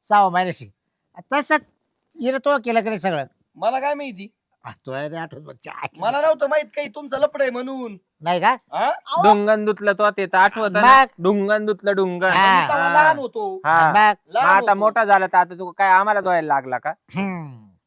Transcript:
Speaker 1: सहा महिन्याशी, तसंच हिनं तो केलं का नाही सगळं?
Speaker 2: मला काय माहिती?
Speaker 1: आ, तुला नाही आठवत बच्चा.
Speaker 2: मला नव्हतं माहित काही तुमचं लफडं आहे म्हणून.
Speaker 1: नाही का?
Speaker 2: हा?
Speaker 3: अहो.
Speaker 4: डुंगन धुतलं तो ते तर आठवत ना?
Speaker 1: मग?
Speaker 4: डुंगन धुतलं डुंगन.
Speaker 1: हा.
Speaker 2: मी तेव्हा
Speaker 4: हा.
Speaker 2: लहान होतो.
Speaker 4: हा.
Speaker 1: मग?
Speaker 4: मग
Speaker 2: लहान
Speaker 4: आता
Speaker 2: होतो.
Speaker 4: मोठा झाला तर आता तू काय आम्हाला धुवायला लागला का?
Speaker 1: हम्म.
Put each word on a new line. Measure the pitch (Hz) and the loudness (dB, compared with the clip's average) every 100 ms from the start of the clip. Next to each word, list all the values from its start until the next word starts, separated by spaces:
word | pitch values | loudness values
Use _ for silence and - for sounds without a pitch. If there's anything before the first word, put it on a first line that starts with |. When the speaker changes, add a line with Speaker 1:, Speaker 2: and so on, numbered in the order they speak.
Speaker 1:
सहा | - 208 196 | 2 2 2
महिन्याशी, | 175 185 160 107 _ _ _ _ - - | 0 -4 -6 -14 _ _ _ _ -20 -6
तसंच | 277 285 302 _ _ _ _ _ 320 | -6 -2 -4 _ _ _ _ _ _
हिनं | 240 262 285 | -4 -2 -2
तो | 285 | -2
केलं | 233 226 | 0 -2
का | 214 | -2
नाही | 214 | -4
सगळं? | 185 160 135 _ _ _ | -4 -6 -8 _ _ _
Speaker 2:
मला | 196 262 | -4 -4
काय | 277 | -4
माहिती? | 285 285 190 202 _ _ _ | -6 -8 -14 -18 _ _ _
Speaker 1:
आ, | 120 107 - | -20 -20 -12
तुला | 135 147 | -10 -10
नाही | 165 | -10
आठवत | 165 131 | -14 -16
बच्चा. | 147 139 - - - - | -20 -20 -20 -14 -14 -8
Speaker 2:
मला | 196 269 | -6 -2
नव्हतं | 311 311 277 | -2 -2 -2
माहित | 302 262 - | -2 -4 -10
काही | 294 | -12
तुमचं | 294 285 269 | -12 -10 -4
लफडं | 294 294 | -4 -2
आहे | 269 | -4
म्हणून. | 247 254 269 240 196 _ _ | -4 -10 -10 -12 -16 _ _
Speaker 1:
नाही | 156 180 | -4 0
का? | 196 | 0
Speaker 2:
हा? | 254 _ 156 233 | 0 _ -4 -4
Speaker 3:
अहो. | 330 - 302 | -4 -6 0
Speaker 4:
डुंगन | 359 208 208 214 214 | 2 2 2 0 -2
धुतलं | 196 202 | -4 -2
तो | 202 208 | 0 0
ते | 202 190 | -2 -2
तर | 190 | 2
आठवत | 196 226 214 | 2 2 -4
ना? | 202 233 269 | 2 6 6
Speaker 1:
मग? | 262 _ | 6 _
Speaker 4:
डुंगन | 175 208 196 214 214 | -2 0 0 -2 -2
धुतलं | 202 196 196 | -4 -2 -2
डुंगन. | 190 175 185 | -2 -2 0
Speaker 1:
हा. | 180 190 185 | 4 4 4
Speaker 2:
मी | 147 | 2
तेव्हा | - 170 | -2 0
Speaker 4:
हा. | |
Speaker 2:
लहान | 170 311 311 | 4 4 2
होतो. | 247 226 202 190 151 | -4 -8 -10 -6 0
Speaker 4:
हा. | 165 160 | 4 4
Speaker 1:
मग? | 147 | 4
Speaker 4:
मग | 214 202 _ | 2 2 _
Speaker 2:
लहान | 202 240 | -2 2
Speaker 4:
आता | 190 | 2
Speaker 2:
होतो. | 196 | 2
Speaker 4:
मोठा | 196 214 220 214 | 2 2 0 2
झाला | 196 185 | 2 2
तर | 180 | 0
आता | 175 | 0
तू | 180 185 | -4 -12
काय | 170 196 | -2 2
आम्हाला | 185 202 208 | 4 4 0
धुवायला | 185 175 156 | 0 -2 0
लागला | 139 131 123 | -4 -2 -8
का? | 147 | -6
Speaker 1:
हम्म. | 160 _ 156 196 180 151 123 104 92 | -10 _ -8 -8 -8 -14 -18 -20 _